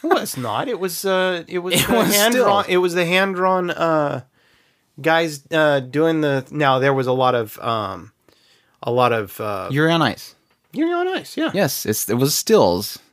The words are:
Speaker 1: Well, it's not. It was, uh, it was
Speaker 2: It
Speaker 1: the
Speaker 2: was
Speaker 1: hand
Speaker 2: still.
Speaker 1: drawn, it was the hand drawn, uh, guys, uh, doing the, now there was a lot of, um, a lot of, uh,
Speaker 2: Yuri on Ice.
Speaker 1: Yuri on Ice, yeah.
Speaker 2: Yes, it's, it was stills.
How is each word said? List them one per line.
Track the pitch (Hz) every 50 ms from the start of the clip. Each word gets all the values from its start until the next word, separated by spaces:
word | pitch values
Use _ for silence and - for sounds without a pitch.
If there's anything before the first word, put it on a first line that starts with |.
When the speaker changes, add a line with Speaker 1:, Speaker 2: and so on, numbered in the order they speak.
| -
Speaker 1:
Well, | 320 381 311
it's | - - -
not. | - 123 113 104 113 -
It | 277 240 175
was, | 185 185 170 - -
uh, | 196 190 185 185 185 180 175 165
it | - - 180
was | 175 180 175
Speaker 2:
It | 175 -
Speaker 1:
the | - 233
Speaker 2:
was | 226 214 170
Speaker 1:
hand | 208 202 208 226 240
Speaker 2:
still. | 254 247
Speaker 1:
drawn, | 202 202 202 196
it | - 185 180
was | 180 185
the | 170 180 175
hand | 165 180 185 196 196 190
drawn, | 180 185 185 185 185 180 175
uh, | 160 - 165 165 160 156 147 143 139 131 - _ _ _ _ _ _ _ _ _ _ _ _ _ _ -
guys, | 135 160 160 165 170 160 151 143 _ _
uh, | 165 156 156 151 143 139
doing | 127 127 123 143 156 165 160 156
the, | 151 147 139 135 127 -
now | - 147 151 139 131 131
there | 131 139
was | 139 135 131
a | 127
lot | 127 131 131 127 123
of, | 120 113 107 - -
um, | - 117 117 110 104 95 95 90 87 110 _ _ _ _ _ _ _ _ _ _ _ _ _ _
a | - 123
lot | 120 123 123 120
of, | 117 113 107 98 - -
uh, | 117 107 104 95 92 -
Speaker 2:
Yuri | 135 143 151 160
on | 170 165
Ice. | 156 117 - - - - - _ _ _ _ _ _ _
Speaker 1:
Yuri | - 208 320 330
on | 349 339 359
Ice, | 370 381 359 - - -
yeah. | - 320 320 -
Speaker 2:
Yes, | 185 196 139 - - -
it's, | - 107 - - -
it | 107
was | 120 131 143 147
stills. | - - - 220 202 127 92 87 90 104 - - - _ _